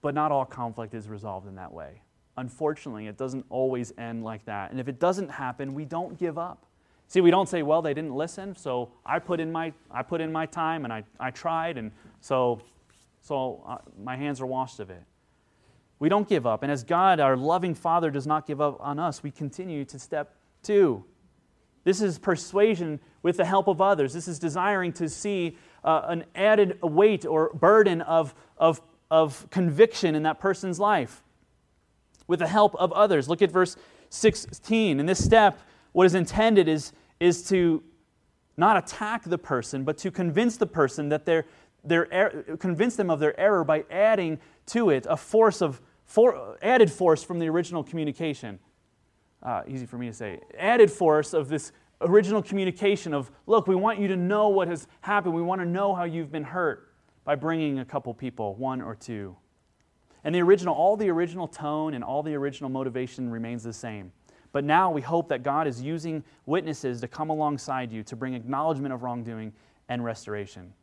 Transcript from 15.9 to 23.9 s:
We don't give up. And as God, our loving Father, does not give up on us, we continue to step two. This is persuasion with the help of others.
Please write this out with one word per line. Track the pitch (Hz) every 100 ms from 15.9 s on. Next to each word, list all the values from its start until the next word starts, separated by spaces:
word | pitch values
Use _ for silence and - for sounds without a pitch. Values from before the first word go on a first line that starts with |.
| _
We | 151
don't | 202 208
give | 180 120
up. | 110
And | 139
as | 143
God, | 117 170 190 175
our | 139 131
loving | 143 175 180 160
Father, | 170 170 165
does | 139 139
not | 156 151
give | 143
up | 147 135
on | 139 143
us, | 170 -
we | 147
continue | - 147 - 185 151 135
to | 135
step | - 151 147 _ _ _
two. | - 208 175 107 - _ _ _ _ _ _ _
This | - 190
is | 208 160
persuasion | - 170 - 190 214 196 165 147 _ _
with | 170 180
the | 170
help | 196 190
of | 165
others. | 190